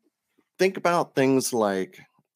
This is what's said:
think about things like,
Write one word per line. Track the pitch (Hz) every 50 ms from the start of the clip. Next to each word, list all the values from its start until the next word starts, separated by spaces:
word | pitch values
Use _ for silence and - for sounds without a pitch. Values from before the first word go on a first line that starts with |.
| _ _ _ _ _ _ _ _ _ _ _ -
think | 185 190 190
about | - - 175 175 170 - - -
things | 143 135 131 135 131 120 -
like, | 131 117 107 101 98 95 92 - - - - _ _ _ _ _ _